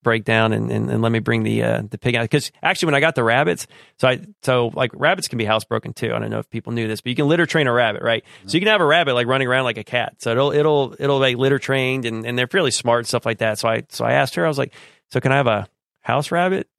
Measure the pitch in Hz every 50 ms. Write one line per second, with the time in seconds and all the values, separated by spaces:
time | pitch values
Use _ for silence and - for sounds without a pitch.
0 | _ 120 113 113 107 - 113 113 110 113 110 110 110 117 117 110 110 120 120 113
1 | 113 113 113 113 110 - 117 113 110 110 110 113 113 113 113 113 113 107 - -
2 | - 127 120 117 117 - - 147 - - _ _ - 165 190 - - 160 147 139
3 | 147 165 160 - 120 113 117 127 151 170 170 - - _ - - - _ _ _
4 | - 131 127 - - - - _ - - 127 123 120 117 - - 131 117 - -
5 | 143 156 190 185 - - - 117 110 104 110 110 - _ 120 113 - - - -
6 | - 113 117 113 113 110 110 110 110 _ - 117 - - 117 117 113 110 110 104
7 | _ 123 123 139 147 143 165 170 170 - - 165 147 127 120 120 120 110 104 -
8 | - 117 117 113 _ - - - 92 95 98 165 185 214 220 208 170 143 151 170
9 | 170 139 123 123 120 117 131 135 135 123 127 131 131 123 110 113 107 - - 123
10 | 113 - - _ - 120 113 123 139 143 139 147 151 156 151 143 135 120 107 -
11 | - 139 139 135 135 131 123 120 131 135 143 135 - - 135 135 131 127 131 131
12 | 120 117 113 110 113 117 123 123 123 123 - 196 175 131 113 - - 120 117 120
13 | 117 - - 120 - 120 113 - 113 110 107 - - 113 113 117 120 _ - -
14 | 117 117 127 139 139 135 - 175 170 160 147 139 127 - _ - - - _ _
15 | _ _ - 127 - 135 135 139 139 120 110 101 95 - _ _ _ _ _ _
16 | _ - 123 139 147 - 175 170 175 185 190 196 - _ _